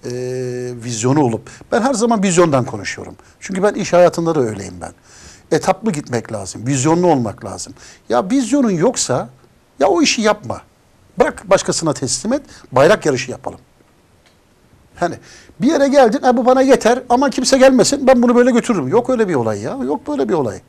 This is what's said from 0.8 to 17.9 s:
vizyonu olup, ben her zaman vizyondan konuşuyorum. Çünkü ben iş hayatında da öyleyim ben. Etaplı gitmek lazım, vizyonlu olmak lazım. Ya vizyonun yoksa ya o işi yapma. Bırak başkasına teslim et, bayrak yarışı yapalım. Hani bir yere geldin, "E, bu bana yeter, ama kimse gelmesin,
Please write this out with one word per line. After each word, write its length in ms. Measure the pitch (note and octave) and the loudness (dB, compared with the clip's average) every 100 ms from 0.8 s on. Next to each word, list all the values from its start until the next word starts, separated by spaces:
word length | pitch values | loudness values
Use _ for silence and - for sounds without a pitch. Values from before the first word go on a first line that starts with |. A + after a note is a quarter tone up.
vizyonu 400 | A#2 A2+ A#2+ C#3+ | -10 -4 0 2
olup, 260 | B2+ A2+ - - - | 2 -2 -10 -20 -4
ben 100 | A#3 | -2
her 120 | A#3+ | 0
zaman 300 | A#3+ A#3 A3+ | 0 0 0
vizyondan 420 | G3 E3+ E3+ C3+ A#2+ | 2 4 4 2 -2
konuşuyorum. 500 | G#2+ F#2 - F#2 - _ _ | -8 -10 -12 -14 -18 _ _
Çünkü 240 | - F#3+ | -10 -2
ben 100 | G3+ | -2
iş 200 | - F3+ | -2 0
hayatında 420 | F3 F3 E3 E3 D#3 | 4 4 2 -2 0
da 40 | |
öyleyim 340 | A#2 G#2 F#2+ F2+ | -2 -4 -12 -14
ben. 100 | E2 - _ - - - _ | -16 -18 _ -20 -20 -20 _
Etaplı 400 | D#3+ - F#3 A3 | -2 -2 -2 -2
gitmek 420 | D3+ - A#2+ - | -6 -6 -6 -6
lazım, 340 | G#2+ G2 - A#2 | -12 -12 -10 -4
vizyonlu 400 | C#3 C#3 E3 F3+ | -2 0 2 2
olmak 380 | C#3+ A2+ - G#2+ | 0 -2 -8 -14
lazım. 280 | F2+ - - - - _ | -14 -16 -18 -20 -20 _
Ya 200 | A#2 F#3+ | -2 0
vizyonun 420 | C4+ A3+ C#4+ A#3+ | -2 0 0 0
yoksa 580 | F3+ G3+ - - C3 G#3+ - _ _ _ _ | 0 0 -2 -4 -4 -6 -14 _ _ _ _
ya 80 | - | 0
o 140 | F4 | 2
işi 200 | D4 - | 0 0
yapma. 400 | G#3+ G#3 A#2+ - _ _ _ _ _ - | 0 0 -6 -12 _ _ _ _ _ -2
Bırak 300 | G3+ G3 F3+ | -2 -2 0
başkasına 440 | F#3+ - E3 D#3+ | 0 0 -4 -4
teslim 400 | C3 B2+ - G#3+ | -4 -6 -6 -4
et, 80 | C#4 - - - | -6 -6 -20 -4
bayrak 340 | B2+ D3+ G#3+ D#3+ | 2 4 4 0
yarışı 260 | B2+ - | -2 -6
yapalım. 280 | A#2 - - _ _ _ _ _ _ _ _ _ _ _ _ _ - | -12 -14 -18 _ _ _ _ _ _ _ _ _ _ _ _ _ -6
Hani 200 | E3+ A#2+ - - - _ | -6 -6 -18 -20 -20 _
bir 60 | A3+ | 0
yere 200 | D#4 C#4 | 2 2
geldin, 360 | C#4 A#3+ B3+ | 4 4 2
"E, 140 | C4 B3 | 0 2
bu 80 | B3 | 2
bana 160 | C4 | 2
yeter, 420 | C4+ C4 G#3+ B3 C4 | 4 4 4 0 0
ama 200 | A#3+ C#4 | 0 0
kimse 280 | - B3+ C4+ | -2 0 4
gelmesin, 500 | C4 C4 - | 6 6 2